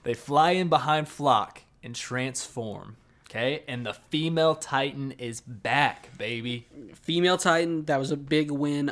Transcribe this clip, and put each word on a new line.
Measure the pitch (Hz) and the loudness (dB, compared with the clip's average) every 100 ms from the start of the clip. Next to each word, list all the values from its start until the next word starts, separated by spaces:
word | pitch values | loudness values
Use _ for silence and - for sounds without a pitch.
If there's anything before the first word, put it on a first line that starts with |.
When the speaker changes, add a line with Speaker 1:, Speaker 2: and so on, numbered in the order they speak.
Speaker 1:
They | - | -6
fly | 117 - 143 165 | -6 0 4 4
in | 185 180 | 4 2
behind | 156 135 156 147 | 2 2 0 -2
Flock | - 143 113 98 - - _ | -2 4 4 2 -10 -20 _
and | - 120 | -14 -10
transform. | - 123 131 135 - - 113 101 104 107 _ _ - | -6 -4 -4 -6 -10 -8 -8 -8 -12 -20 _ _ -12
Okay, | 110 123 151 - | -4 -2 -2 -6
and | 123 117 | -8 -6
the | |
female | - - 156 160 165 160 156 | -8 -4 -2 0 4 4 2
Titan | - 135 143 135 135 127 | 0 0 0 -4 -8 -8
is | 123 110 | -10 -10
back, | - 113 113 135 143 - - - | -14 -8 0 2 2 0 -14 -8
baby. | 107 117 120 120 - - 110 78 | -6 -4 -4 -6 -10 -20 -20 -14
Speaker 2:
Female | - 165 180 180 | -2 2 4 4
Titan, | 185 165 170 165 151 | 4 4 2 0 0
that | 139 | 0
was | 135 | 0
a | 143 | -4
big | 143 156 151 | 0 2 2
win. | 143 147 143 143 | 0 0 0 -2